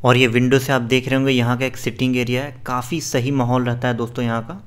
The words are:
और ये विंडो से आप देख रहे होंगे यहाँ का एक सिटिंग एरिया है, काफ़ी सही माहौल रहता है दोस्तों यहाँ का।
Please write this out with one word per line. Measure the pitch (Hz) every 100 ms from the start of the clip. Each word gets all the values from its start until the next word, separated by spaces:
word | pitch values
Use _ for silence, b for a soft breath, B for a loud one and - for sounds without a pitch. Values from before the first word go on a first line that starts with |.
और | 127 123
ये | 127
विंडो | 117 127 135
से | 123
आप | 135
देख | 120 127 123
रहे | 135
होंगे | 135
यहाँ | 131 120 123
का | 131
एक | 127
सिटिंग | - 110 127 127
एरिया | 123 123
है, | 143 131 -
काफ़ी | 127 123 165
सही | - - 127
माहौल | 143 117 127 123
रहता | 120 127
है |
दोस्तों | 117 117 117 120
यहाँ | 117
का। | 113 190